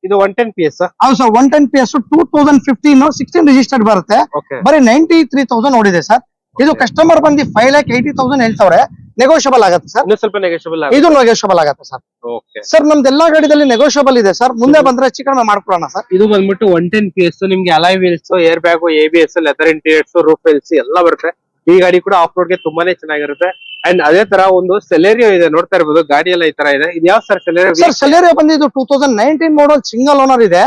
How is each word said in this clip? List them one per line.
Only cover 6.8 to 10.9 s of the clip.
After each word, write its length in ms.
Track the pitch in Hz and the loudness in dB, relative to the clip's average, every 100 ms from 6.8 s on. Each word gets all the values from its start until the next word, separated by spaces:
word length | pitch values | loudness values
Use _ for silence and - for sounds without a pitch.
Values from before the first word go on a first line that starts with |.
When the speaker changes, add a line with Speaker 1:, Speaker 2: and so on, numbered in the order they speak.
Speaker 2:
ಕಸ್ಟಮರ್ 400 | 247 - 320 320 311 | -4 0 2 2 2
ಬಂದು 160 | 294 277 - | -2 -2 -2
ಫೈವ್ 140 | 240 285 | 0 0
ಲ್ಯಾಕ್ 140 | 269 240 | 0 -4
ಏಯ್ಟಿ 160 | 254 277 | -6 -6
ತೌಸಂಡ್ 220 | 262 277 226 | -4 -2 -2
ಹೇಳ್ತಾವ್ರೆ, 340 | 202 196 170 277 - - - | 0 2 2 0 -4 -20 -2
ನೆಗೋಷಿಯಬಲ್ 420 | 254 320 269 254 202 | 2 2 2 2 2
ಆಗತ್ತೆ 220 | 175 - | 0 -4
ಸರ್. 100 | 220 190 | -6 -2
Speaker 1:
ಇನ್ನೂ 120 | 214 | -2
ಸ್ವಲ್ಪ 160 | 220 202 | -2 -4
ನೆಗೋಷಿಯಬಲ್ 380 | 190 170 - 160 | -4 -6 -8 -6
ಆಗುತ್ತೆ. 140 | 147 | -2